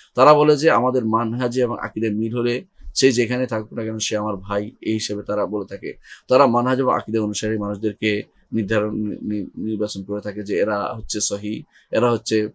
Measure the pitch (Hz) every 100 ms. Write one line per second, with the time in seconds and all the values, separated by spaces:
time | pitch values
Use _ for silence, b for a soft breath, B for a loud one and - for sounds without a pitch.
0 | b - 139 151 151 147 160 117 127 127
1 | 110 113 117 120 123 123 120 120 110 110
2 | 110 104 113 120 120 120 95 - b -
3 | 135 117 113 123 127 110 107 107 110 113
4 | - 107 107 98 98 101 107 - - 110
5 | - 104 101 104 95 104 98 98 76 -
6 | B B - 127 135 120 123 131 127 -
7 | 113 110 107 101 107 110 101 101 110 101
8 | 107 104 - _ - 110 98 107 107 107
9 | 107 - 101 104 92 - 107 107 104 98
10 | 98 104 101 101 101 92 101 104 98 113
11 | 107 107 - 101 104 117 - b b 110
12 | 120 113 - 110 107